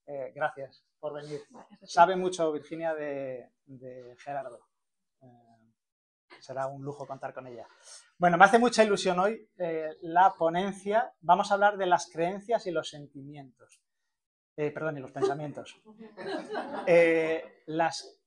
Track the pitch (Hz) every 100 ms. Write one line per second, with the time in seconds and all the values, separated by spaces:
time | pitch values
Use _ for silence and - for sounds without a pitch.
0 | - 143 127 143 147 139 131 _ _ _
1 | 151 147 147 147 - - - 202 196 180
2 | 175 185 185 180 160 151 139 160 165 156
3 | 147 139 135 127 120 _ - 135 127 127
4 | 123 123 143 143 135 117 _ _ _ _
5 | _ _ 127 120 117 117 113 113 _ _
6 | _ _ _ - - 131 135 139 139 139
7 | 139 135 131 131 131 117 107 _ - -
8 | _ - 175 170 196 226 240 233 220 190
9 | 190 180 196 226 - - 170 160 156 156
10 | 170 165 190 185 165 170 196 196 202 214
11 | 254 - 160 185 196 202 202 202 185 175
12 | - 156 170 196 202 226 190 160 147 151
13 | 143 143 139 147 135 _ 117 _ _ _
14 | _ _ _ _ _ - 147 139 156 147
15 | 127 131 392 143 151 123 113 - 220 220
16 | 220 - 392 - - 427 - - 185 170
17 | 165 165 160 160 - - - 156 165 -
18 | - _